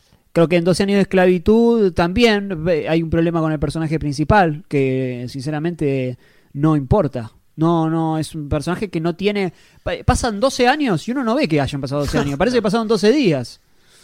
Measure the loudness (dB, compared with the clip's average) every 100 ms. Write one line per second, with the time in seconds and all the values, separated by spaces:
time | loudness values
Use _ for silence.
0 | _ _ _ 2 4 4 2 2 2 2
1 | 2 4 4 4 4 4 4 4 2 0
2 | -2 2 4 2 -2 -4 0 0 0 -2
3 | 0 0 0 0 -2 -2 -4 -4 -4 -4
4 | -4 -4 2 4 4 0 -4 -2 0 0
5 | -4 -6 -10 -10 -8 -6 -6 -4 -2 -2
6 | -4 -8 _ _ _ 0 2 2 2 2
7 | 2 -4 -12 -18 _ -2 0 2 0 -2
8 | -2 -4 -6 -10 -6 -6 -4 -6 -6 -4
9 | -4 -2 -2 -2 -4 -6 _ _ -8 -4
10 | -2 0 -2 -2 -2 2 2 2 0 -2
11 | -2 -4 -2 0 0 0 0 -4 -6 -4
12 | -2 -2 -2 0 0 0 0 -2 0 2
13 | 4 4 2 0 -4 -14 _ _ _ _